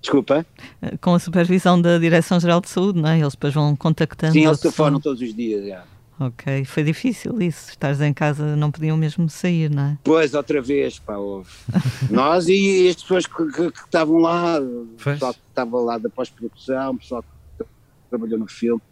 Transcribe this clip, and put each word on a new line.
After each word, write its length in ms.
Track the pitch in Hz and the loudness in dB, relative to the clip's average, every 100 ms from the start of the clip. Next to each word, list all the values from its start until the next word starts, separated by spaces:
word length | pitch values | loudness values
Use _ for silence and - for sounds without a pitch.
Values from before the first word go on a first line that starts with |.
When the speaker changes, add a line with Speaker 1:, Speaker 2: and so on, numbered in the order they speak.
Speaker 1:
Desculpa? 440 | - 139 - 143 165 - - - | 2 0 2 0 -2 -14 -20 -12
Speaker 2:
Eh, 160 | - - | -10 -4
com 160 | - 175 | 2 2
a 40 | |
supervisão 640 | - 175 175 185 180 180 | 2 0 2 2 4 4
da 160 | 170 170 | 4 4
Direção-Geral 640 | 165 165 165 180 175 170 | 4 2 4 2 2 2
de 80 | 175 | 0
Saúde, 320 | - 190 180 | -2 0 0
não 80 | 156 | 2
é? 100 | 160 | 2
Eles 140 | 147 | 0
depois 200 | - 147 | -2 -2
vão 220 | 143 147 147 | 0 0 0
contactando 580 | 160 156 160 - 160 | 0 0 -2 -2 2
Speaker 1:
Sim, 60 | 156 156 | 4 4
eles 40 | |
Speaker 2:
a 20 | 151 | 4
pessoa. 160 | 170 | 0
Speaker 1:
telefonam 280 | - 151 139 | 2 2 2
todos 200 | 151 127 | -2 -4
os 120 | 120 | -6
dias, 320 | 107 117 104 101 | -6 -4 -4 -6
já. 180 | 95 90 - _ - | -14 -18 -20 _ -8
Speaker 2:
Ok, 440 | 131 120 - 139 135 | -8 -6 -6 -4 -4
foi 180 | - | -2
difícil 580 | 151 160 262 220 - 240 | 0 0 -4 -4 -6 -2
isso, 300 | 180 151 - | -2 -4 -14
estares 280 | - 147 139 | -6 -4 0
em 140 | 147 | 0
casa, 420 | 135 151 143 151 151 | 0 -2 0 -2 0
não 140 | 151 | -2
podiam 260 | 147 156 156 | -2 -2 0
mesmo 320 | 156 151 165 | -2 -2 -4
sair, 400 | - 180 170 156 | -2 -2 0 0
não 120 | 147 | 0
é? 140 | 143 147 | -2 -2
Speaker 1:
Pois, 300 | - 160 156 143 | 2 2 2 -2
outra 260 | - 151 | -2 -4
vez, 380 | 123 143 131 - | 0 -2 -2 -6
pá, 180 | - 104 | -12 -8
houve. 320 | 101 98 92 - - - | -8 -10 -14 -16 -4 -2
<laughs> 240 | 127 - 131 | -2 -4 -2
Nós 380 | 107 139 175 170 | 2 2 2 4
e 400 | 190 196 190 180 | 4 4 4 4
as 80 | 170 | 2
pessoas 240 | - 185 160 | -2 -2 -2
que, 200 | - 160 | -4 -6
que, 200 | 135 170 | -2 -4
que 80 | - | -4
estavam 380 | - 170 156 165 | -2 0 4 4
lá, 400 | 165 175 170 165 | 4 2 0 0
o 260 | 131 120 117 113 | -2 -8 -12 -8
Speaker 3:
Pois. 120 | 143 143 | -6 -4
Speaker 1:
pessoal 180 | 135 | -4
que 60 | 147 _ | -6 _
estava 320 | - 120 120 | -6 -4 -2
lá 160 | 117 117 | -2 -2
da 120 | 110 | -6
pós-produção, 840 | - 123 _ 117 _ - 131 135 | -6 -10 _ -14 _ -6 -4 -4
o 60 | 127 | -6
pessoal 240 | - 123 - - - - | -8 -12 -12 -20 -20 -14
que 80 | - _ _ _ _ | -14 _ _ _ _
trabalhou 260 | 120 110 113 | -8 -4 -6
no 100 | 107 | -6
filme 320 | - 117 117 _ | -4 -2 -2 _